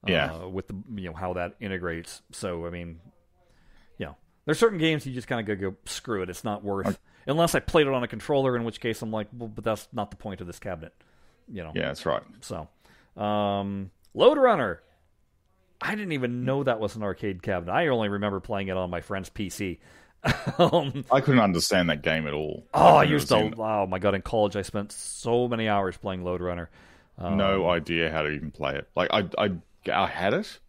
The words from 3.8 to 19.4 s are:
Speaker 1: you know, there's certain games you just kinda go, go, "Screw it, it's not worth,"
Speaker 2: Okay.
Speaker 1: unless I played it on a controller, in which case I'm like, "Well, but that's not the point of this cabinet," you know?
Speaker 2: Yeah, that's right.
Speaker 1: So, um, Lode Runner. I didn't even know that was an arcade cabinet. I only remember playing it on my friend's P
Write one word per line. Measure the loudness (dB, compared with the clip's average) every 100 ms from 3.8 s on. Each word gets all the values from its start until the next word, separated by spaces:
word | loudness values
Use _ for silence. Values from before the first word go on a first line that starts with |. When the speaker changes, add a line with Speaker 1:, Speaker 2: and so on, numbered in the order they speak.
| _ -12
Speaker 1:
you | -12
know, | -12 _ _
there's | -2 4
certain | 4 4
games | 2 0 -4
you |
just | -10 -4
kinda | -4
go, | -2 -2 -4
go, | -6 -12
"Screw | -12 -4 -4
it, | -4
it's | -6
not | -6 -6
worth," | -4 -2 -2
Speaker 2:
Okay. | -4 _ _ -4
Speaker 1:
unless | 2 4
I | 2
played | 2 4 4
it |
on | 2
a | -2
controller, | -8 0 2 2 0
in |
which | -2 -4
case | -4 -4
I'm | -4
like, | -6 -6
"Well, | -10 -12
but | -6
that's | -2 -2 -4
not | -8 -8
the | -8
point | -10 -10
of | -10
this | -12
cabinet," | -8 -8 -10 _ _ _ _ _ _
you | -12
know? | -8
Speaker 2:
Yeah, | -4 -4
that's | -4 -2
right. | -2 -4 -20
Speaker 1:
So, | -12 -10 -12 _ _ -20 _ -6
um, | -2 0 0 -2 -4 -6 -10 _ _
Lode | 6 6 8
Runner. | 4 4 0 -4 _ _ _ _ _ _ _ _ _ _
I | -6
didn't | -4 -2
even | -2 -2 -2
know | 0 0
that | 2 0
was | -2
an | -4
arcade | -6 -4 -4 -4
cabinet. | -2 -2 0
I | 0 2
only | 2 0
remember | 0 -2 -4
playing | -4 -4 -2
it | -2
on | -2
my | -4
friend's | -6 -8 -8
P | -6